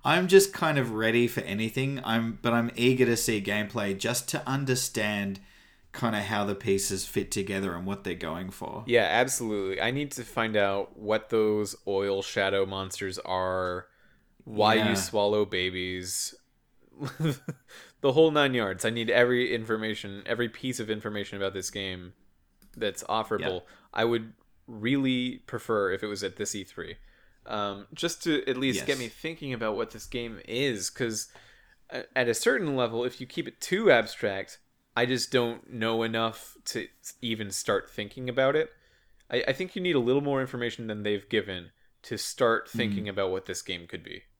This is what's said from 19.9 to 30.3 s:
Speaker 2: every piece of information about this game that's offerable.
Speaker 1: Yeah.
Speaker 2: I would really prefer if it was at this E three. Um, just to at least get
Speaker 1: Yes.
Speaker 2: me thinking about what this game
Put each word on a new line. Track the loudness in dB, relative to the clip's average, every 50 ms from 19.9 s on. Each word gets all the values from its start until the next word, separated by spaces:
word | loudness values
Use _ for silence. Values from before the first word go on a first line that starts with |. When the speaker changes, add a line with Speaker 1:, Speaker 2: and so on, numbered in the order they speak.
| -4 -6 -8 -10 -12 -10 -4
Speaker 2:
every | -4 -2 0 -2 -4
piece | -4 -6 -6 -6 -4 -4
of | -4 -4
information | -4 -4 -4 -6 -6 -6 -6 -6 -6
about | -4 -4 -4 -4
this | -4 -8 -6
game | -6 -6 -6 -6 -6 -8 -12 -16 -20 _ _ -20 _ _ _ _ _ _ -20 -20 -8
that's | -4 -4 -4 -4 -4 -4
offerable. | -2 -2 -2 0 -2 -2 -2 -2 -2 -4 -4 -8
Speaker 1:
Yeah. | -12 -20 -20 -20 _ -2
Speaker 2:
I | 0 2
would | 2 2 0 -2 -6 -16 _ _ _ _ _ _
really | -18 -12 -4 0 2 2 4 2 2 2 0 0 -4 -6 -10 _
prefer | -10 -10 -8 -2 0 2 2 2 2
if | 0 -2 -2
it |
was | -4 -4 -4 -6
at | -6 -4
this | -4 -6 -4 -4
E | -6 -8
three. | -10 -12 -12 -12 -12 -14 -16 -20 -20 _ _ _ _ _ _ _
Um, | -8 -4 -4 -4 -4 -6 -8 -14 _ -8
just | -4 -4 -4 -4 -2 0
to | 0 0 2 2
at | 0 -2
least | 0 0 0 0 0 0
get | -2 -2
Speaker 1:
Yes. | -2
Speaker 2:
me | -4 -8
thinking | -10 -10 -10 -10 -10 -8 -8 -8
about | -6 -2 -2 -2 -2
what | -2 -4 -6
this | -8 -16 -14
game | -8 -6 -6 -6 -6